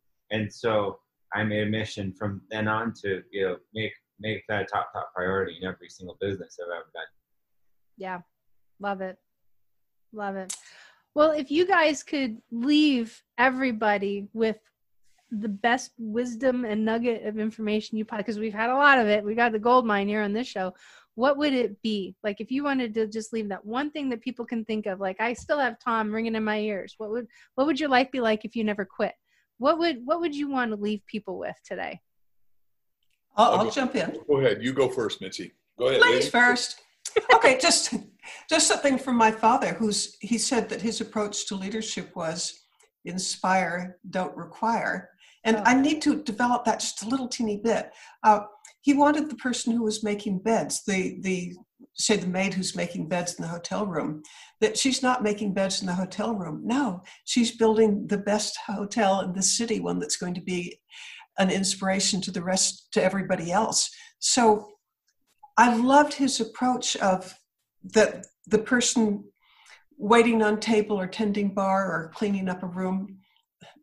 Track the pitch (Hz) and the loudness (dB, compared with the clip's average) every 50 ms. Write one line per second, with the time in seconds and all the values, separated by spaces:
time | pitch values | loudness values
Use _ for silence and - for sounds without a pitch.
0 | _ _ _ _ _ - 104 110 107 98 - - - 117 110 107 101 95 95 - | _ _ _ _ _ -6 -4 -4 -4 -4 -6 -4 -2 0 2 2 0 -2 -4 -8
1 | _ _ _ _ _ - 98 104 107 107 104 107 107 104 107 110 107 - - 107 | _ _ _ _ _ -8 -4 -2 -2 -2 0 0 0 0 -2 -2 -4 -6 -6 -8
2 | 98 95 92 - 107 101 101 95 - - 110 110 107 107 107 110 117 117 110 - | -8 -8 -6 -6 -6 -6 -6 -8 -10 -10 -6 -4 -2 0 0 0 -2 -4 -6 -6
3 | - 101 95 87 - _ 98 101 95 92 90 - _ _ - 110 107 104 - - | -4 -4 -4 -4 -6 _ -4 -2 -2 -2 -2 -4 _ _ -8 -6 -6 -6 -8 -10
4 | _ _ _ - 101 110 107 101 - - 107 101 95 - 104 98 - - - 98 | _ _ _ -10 -8 -6 -6 -6 -6 -4 -4 -4 -4 -2 -4 -4 -4 -4 -6 -10
5 | - - - 90 90 92 95 98 92 85 82 85 92 92 90 - 87 82 - - | -10 -8 -6 -4 -2 0 0 0 -2 -2 -6 -8 -8 -10 -10 -10 -14 -20 -20 -18
6 | 92 87 85 - 98 101 95 87 85 - - - 87 87 87 85 80 _ - 82 | -16 -16 -10 -6 -6 -6 -6 -6 -10 -14 -16 -14 -12 -10 -10 -10 -12 _ -14 -14
7 | 80 - _ _ _ _ _ _ _ _ _ _ _ _ _ _ _ _ _ - | -14 -14 _ _ _ _ _ _ _ _ _ _ _ _ _ _ _ _ _ -14
8 | 190 185 180 175 175 _ _ _ _ _ _ _ _ _ _ - 196 202 202 190 | -12 -10 -10 -10 -12 _ _ _ _ _ _ _ _ _ _ -8 -6 -6 -4 -4
9 | 190 185 185 - _ _ _ _ _ _ _ _ _ _ _ _ _ _ _ _ | -6 -10 -10 -14 _ _ _ _ _ _ _ _ _ _ _ _ _ _ _ _
10 | _ _ - 214 202 196 196 190 180 185 - - - - - - - - _ _ | _ _ -12 -8 -8 -6 -6 -6 -8 -10 -12 -14 -14 -20 -20 -20 -20 -20 _ _
11 | _ _ - 302 302 320 302 302 262 - 285 320 359 370 392 339 311 311 294 - | _ _ 2 4 4 4 4 2 -2 0 0 2 2 4 4 6 6 4 2 0
12 | - - 320 285 269 233 220 233 - _ 233 233 240 285 294 302 302 294 269 240 | -4 -4 -4 -2 -2 -2 -4 -8 -12 _ -8 -4 0 4 4 6 6 6 4 2
13 | 226 220 - - _ _ _ - 247 262 254 254 269 254 226 214 226 214 202 196 | 0 -4 -8 -16 _ _ _ 2 4 4 4 2 0 -2 0 0 2 2 2 2
14 | 196 202 202 202 196 202 - 220 226 220 214 - _ _ _ _ _ _ _ _ | 0 -2 -4 -4 -8 -8 -4 -2 0 0 0 -2 _ _ _ _ _ _ _ _
15 | _ _ _ _ _ - 233 208 214 220 196 196 - 233 240 262 - - _ - | _ _ _ _ _ -10 -8 -6 -4 -4 -4 -2 0 0 0 0 -2 -6 _ -12
16 | 226 214 208 240 247 247 233 220 269 262 247 247 247 220 208 214 220 220 226 233 | -10 -6 -4 -4 -4 -4 -4 -2 0 0 2 0 0 -2 0 0 2 2 0 0
17 | 233 247 226 208 202 214 214 220 214 220 214 - 220 208 214 214 214 - 220 214 | 0 0 -2 -2 -4 -6 -4 -4 -4 -4 -4 -4 -2 0 0 0 -2 -2 -4 -6
18 | 220 - 240 214 196 - 220 208 220 226 196 214 226 240 254 277 285 285 277 254 | -6 -4 -6 -6 -6 -4 -4 -4 -4 -4 -4 -2 0 0 2 4 6 6 6 6
19 | 226 208 208 214 208 208 220 233 233 240 220 214 208 240 247 254 233 226 208 196 | 6 4 4 2 2 0 0 2 2 2 2 2 4 4 6 6 6 4 2 0
20 | 196 202 208 214 208 202 202 226 254 - - 196 185 185 - _ - - - - | 0 0 0 0 -2 -2 -2 -4 -4 -6 -4 -4 -4 -4 -6 _ -16 -20 -20 -20
21 | _ _ _ 220 240 285 277 277 294 294 269 254 240 196 202 - - 220 214 202 | _ _ _ 0 2 2 2 2 2 2 2 2 0 -2 -4 -6 -4 -4 -2 -2
22 | 185 - 190 _ - 214 202 - 220 - 254 277 285 285 277 262 247 226 208 226 | -4 -8 -10 _ -6 -6 -6 -6 -6 -6 -4 -4 -2 0 0 0 -2 -2 -2 -2
23 | 220 214 214 220 214 - 233 226 214 202 190 185 - 208 226 254 294 302 - 311 | -4 -2 -4 -8 -8 -6 -6 -6 -4 -4 -6 -8 -8 -6 -4 -4 -4 -4 -6 -6
24 | 285 262 240 233 - 254 233 - 233 - 240 226 220 - 220 214 208 208 185 196 | -6 -4 -6 -6 -6 -8 -8 -8 -8 -6 -6 -6 -4 -4 -4 -4 -4 -4 -6 -4
25 | 196 185 190 - 220 240 233 - - - 302 294 269 240 220 - - 254 - 220 | -4 -4 -4 -2 -2 -2 -4 -4 -4 -2 0 0 0 0 -2 -4 -4 -2 0 0
26 | 220 208 214 220 226 226 220 220 220 214 214 214 214 214 208 185 - - - - | 0 -2 -2 -2 -2 -2 -2 -2 -2 -2 -2 -2 -2 -2 -4 -6 -8 -10 -12 -12
27 | 220 208 220 247 233 - _ _ _ _ _ - 269 311 302 262 311 285 262 247 | -8 -6 -6 -6 -8 -10 _ _ _ _ _ 0 0 2 0 0 0 2 4 4
28 | 269 262 - 262 233 220 214 214 - 208 - 233 220 214 208 208 190 - - - | 4 2 0 -2 0 0 0 0 -2 -6 -6 -2 -2 -2 -2 -2 -4 -8 -6 -4
29 | 214 - - _ _ _ _ _ _ _ _ - 233 285 330 311 339 339 294 233 | -4 -4 -4 _ _ _ _ _ _ _ _ -2 2 2 2 2 2 0 -2 -2
30 | 247 262 320 349 339 330 285 285 294 277 269 262 240 226 214 202 202 208 214 202 | -2 -2 -2 0 -2 -2 -2 -4 -4 -2 -2 -2 -2 -2 -2 -4 -4 -4 -4 -4
31 | - - - 208 - 190 180 185 - - - - - - 185 180 - 73 - - | -6 -8 -10 -10 -8 -8 -10 -8 -8 -8 -10 -10 -12 -12 -10 -8 -8 -8 -10 -12
32 | _ _ _ _ _ _ _ _ _ _ _ _ _ _ _ _ _ _ _ _ | _ _ _ _ _ _ _ _ _ _ _ _ _ _ _ _ _ _ _ _
33 | _ _ _ _ _ _ _ 202 226 - - 190 220 220 - 285 262 240 - 196 | _ _ _ _ _ _ _ 4 4 6 6 4 2 0 0 -2 -2 0 0 -2
34 | 160 - - - - - 143 135 135 120 101 104 113 127 131 139 131 123 - 131 | -2 -4 -6 -6 -2 2 2 4 4 4 2 0 -2 -2 0 2 2 2 2 0
35 | 113 98 - - 95 95 - - 90 - - _ _ _ _ - 123 131 - - | -2 -2 -4 -6 -10 -10 -10 -10 -12 -12 -14 _ _ _ _ -2 0 2 4 6
36 | 480 494 - - - - - 240 247 247 247 247 - - - - - _ _ _ | 6 6 6 4 2 2 2 4 4 4 4 2 -2 -6 -8 -12 -20 _ _ _
37 | - - - 440 - - 480 453 480 269 262 254 - 339 - - - - - - | -12 -6 -2 0 4 6 6 8 8 6 6 6 4 2 2 2 0 -2 -4 -6
38 | - - _ _ - - - - - - 311 320 320 - 381 - - 277 262 247 | -8 -10 _ _ -20 -20 -20 -18 -4 0 2 2 4 4 2 2 2 2 2 0
39 | - 269 247 233 226 220 220 - - 220 240 254 247 175 175 - 226 208 202 - | 0 0 2 4 4 4 4 4 4 4 4 4 2 0 -2 0 -2 0 0 -2
40 | - - - - - 196 233 220 - - 262 226 208 - - - 185 226 220 - | -4 -6 -8 -10 -6 -2 -2 -2 0 0 0 0 0 -2 -4 -4 -4 -4 -4 -4
41 | 226 - - 220 208 208 208 - - - 208 190 190 196 220 220 214 - - 196 | -6 -6 -4 -4 -4 -4 -4 -6 -6 -6 -6 -8 -6 -6 -6 -6 -6 -6 -8 -8
42 | 165 - - 139 131 127 175 180 - - - - _ _ _ _ _ _ _ _ | -10 -10 -10 -8 -6 -6 -4 -4 -6 -8 -10 -12 _ _ _ _ _ _ _ _
43 | - 175 175 185 185 - - - - 185 190 190 180 170 175 180 180 185 - - | -12 -10 -8 -6 -6 -6 -6 -2 0 2 2 2 2 0 -2 -6 -8 -8 -12 -16
44 | - 190 165 185 185 - - 160 170 160 - - 226 220 - 196 135 139 180 190 | -12 -6 -4 -4 -4 -4 -6 -10 -14 -14 -10 -4 -2 -2 0 0 -2 -2 -4 -6
45 | - - _ _ _ _ _ _ - 226 226 214 208 233 254 269 269 302 320 311 | -8 -12 _ _ _ _ _ _ 0 0 2 4 4 4 4 6 4 2 2 2
46 | - 302 254 - - - 208 - 247 240 247 240 240 226 214 - - - - - | 2 2 0 0 0 -6 -4 -2 0 0 0 0 0 0 0 0 -2 -6 -8 -8
47 | 202 220 262 269 254 233 - - 233 214 202 202 208 226 208 160 - - - - | -6 -4 -4 -4 -4 -4 -4 -4 -2 -2 -2 -2 0 0 0 0 -2 -6 -12 -20
48 | - - - _ - 220 208 208 208 - - - - - - _ - 285 277 277 | -20 -20 -10 _ 4 6 6 4 4 -4 -14 -20 -20 -20 -20 _ 2 2 4 6
49 | 285 294 302 302 302 - 233 - - 254 240 - - 240 226 240 226 214 214 - | 6 6 4 2 0 -4 -6 -6 -4 -4 -4 -4 -2 -2 0 0 0 0 -2 -2
50 | 220 208 208 202 - 214 190 185 - 220 226 196 - - - - - 208 202 185 | -2 -4 -4 -4 -4 -4 -4 -2 0 0 0 0 0 -2 -6 -6 -4 -2 -2 -2
51 | 180 185 - 185 185 190 185 175 175 175 - - - _ _ _ - - _ - | -2 -2 -6 -6 -4 -4 -4 -4 -4 -8 -12 -16 -20 _ _ _ -20 -16 _ -4
52 | - - 214 190 170 180 175 185 190 190 190 190 175 - - 175 175 - - 180 | 0 2 2 0 0 -2 -2 -2 -2 -2 -2 -4 -4 -4 -4 -6 -6 -6 -6 -6
53 | 170 156 180 175 175 - - - 170 165 170 175 - - - 190 214 196 170 151 | -6 -4 -4 -4 -4 -4 -6 -8 -8 -8 -8 -8 -8 -6 -6 -4 -4 -4 -4 -4
54 | - - 156 - - - - - - - _ - 214 208 - - - 269 254 - | -4 -4 -6 -8 -12 -18 -20 -20 -20 -20 _ 0 0 2 2 2 0 0 0 2
55 | 262 254 254 - 208 208 208 214 220 202 180 196 196 190 196 - 196 185 175 185 | 2 2 2 2 0 0 -2 -2 -2 -4 -2 0 0 0 -2 -4 -4 -4 -2 -2
56 | 185 185 - - 208 226 226 196 175 165 151 302 - 208 240 277 285 220 180 180 | -4 -4 -4 -4 -4 -4 -4 -4 -6 -6 -8 -6 -4 -2 0 0 0 -2 -2 -6
57 | - - - - _ - - 247 233 226 - - 226 220 220 220 226 214 202 196 | -10 -16 -20 -16 _ -2 0 2 2 2 2 2 2 4 6 6 6 4 4 2
58 | - - 202 202 - 202 208 214 - - - - - - 202 202 208 202 - 240 | 0 -2 -2 -2 0 0 0 0 -2 -4 -6 -8 -8 -8 -8 -6 -6 -4 -2 2
59 | 208 190 190 196 - 185 175 196 185 - - - 233 220 214 190 170 175 175 180 | 2 2 2 2 0 -2 -2 -2 0 0 0 0 0 -2 -2 -2 -2 -2 -2 -2
60 | 180 180 - - 180 180 180 180 - 185 180 175 175 175 - - _ _ - - | -2 -4 -4 -4 -4 -6 -6 -6 -6 -6 -6 -6 -6 -8 -10 -18 _ _ -20 -20
61 | - - - - - _ _ - 196 185 175 196 190 - - - 190 190 190 196 | -20 -18 -20 -20 -20 _ _ 0 2 2 2 0 0 -2 -2 -2 -2 0 0 0
62 | 190 - 208 180 - 202 185 190 170 185 185 190 - - - - - _ - 214 | 0 0 0 -2 -2 -4 -6 -6 -2 -2 0 0 0 0 -2 -6 -10 _ 0 2
63 | 180 185 196 196 180 - 185 170 165 170 175 208 220 - - - - - - - | 2 2 2 0 -2 -2 -2 -2 -2 -2 0 0 0 0 0 0 -2 -2 -4 -12
64 | - - _ _ - - - 262 233 220 214 208 - - - _ _ _ _ _ | -20 -20 _ _ -2 0 2 4 6 6 6 4 2 -6 -20 _ _ _ _ _
65 | _ _ _ _ _ _ _ _ - - _ - 240 247 226 226 240 254 269 294 | _ _ _ _ _ _ _ _ -20 -2 _ 6 6 6 6 4 4 6 8 8
66 | 294 294 - - 277 254 - - 220 220 - - 254 254 247 247 - - - - | 6 6 2 0 0 0 0 -2 -4 -4 -4 -2 0 0 0 0 -2 -4 -2 0
67 | 208 196 185 180 - - - - _ _ _ _ _ _ _ _ - 185 - 214 | 2 2 2 0 -2 -8 -18 -20 _ _ _ _ _ _ _ _ -10 0 4 4
68 | 208 - - - - - _ _ _ 180 214 208 208 - 254 240 233 - - 240 | 4 4 2 -4 -14 -18 _ _ _ 0 0 0 2 2 0 2 2 2 2 2
69 | 220 208 202 202 - - _ _ _ _ _ _ _ - - - _ _ _ - | 2 2 2 -2 -6 -12 _ _ _ _ _ _ _ -20 -20 -20 _ _ _ -4
70 | 220 202 233 233 226 240 226 220 214 208 214 214 - 220 233 214 208 - 214 190 | 2 6 6 6 6 6 4 4 4 2 2 0 0 2 2 2 2 2 0 -2
71 | 185 185 - - 220 202 202 208 208 196 - 202 196 196 190 196 196 180 165 160 | -2 -4 -4 -2 -2 0 0 0 0 0 0 0 0 2 2 2 0 0 -2 -4
72 | 160 160 - - 226 202 196 190 190 180 180 185 190 175 175 185 185 185 190 190 | -6 -8 -6 -4 -2 -2 0 -2 -2 -4 -4 -6 -6 -8 -6 -4 -4 -2 -2 -4
73 | 196 - - - _ _ _ _ _ _ _ _ - - - _ | -4 -8 -12 -18 _ _ _ _ _ _ _ _ -20 -20 -20 _